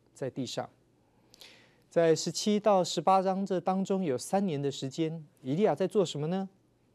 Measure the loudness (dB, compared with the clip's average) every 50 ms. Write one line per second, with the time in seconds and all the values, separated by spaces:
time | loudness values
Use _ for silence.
0 | _ _ _ -10 -8 -8 -6 -6 -8 -6 -6 -8 -8 -8 _ _ _ _ _ _
1 | _ _ _ _ _ _ -20 _ -20 -20 -20 -20 _ _ _ _ _ _ 2 4
2 | 4 4 4 2 0 -4 -6 -2 0 0 0 2 4 4 4 4 2 0 -2 0
3 | 2 4 4 4 4 2 0 -2 -2 -2 -2 -2 0 0 -2 -2 0 -2 -2 0
4 | 0 0 -2 -2 -2 -2 -2 0 0 0 -2 -2 -2 -4 -4 -6 -8 -8 -4 -4
5 | -4 -4 -4 -8 -12 -18 _ _ -6 -4 0 2 2 2 2 0 -2 0 2 0
6 | 0 0 -2 -4 -4 -4 -2 -4 -4 -8 -12 _ _ _ _ _ _ _ _